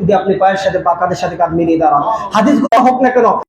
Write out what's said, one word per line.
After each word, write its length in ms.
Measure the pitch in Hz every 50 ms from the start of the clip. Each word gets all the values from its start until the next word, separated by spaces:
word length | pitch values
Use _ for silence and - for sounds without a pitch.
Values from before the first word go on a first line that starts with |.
যদি 120 | 185 170 202
আপনি 220 | - - 196 180
পায়ের 220 | - 190 190 196
সাথে 220 | 190 - 190 185 180
পা, 160 | - 175 170 -
কাঁধের 160 | 180 185 180
সাথে 200 | - 190 175 170
কাঁধ 180 | 160 175 170 165
মিলিয়ে 240 | 170 170 165 165
দাঁড়ান। 240 | 160 160 151 143 143 147 - 226 214 - - -
হাদিসগুলো 500 | - - 294 294 - - - - - -
হোক 180 | 254 247 -
না 80 | 269 254
কেন, 160 | 254 247 233 208 - - -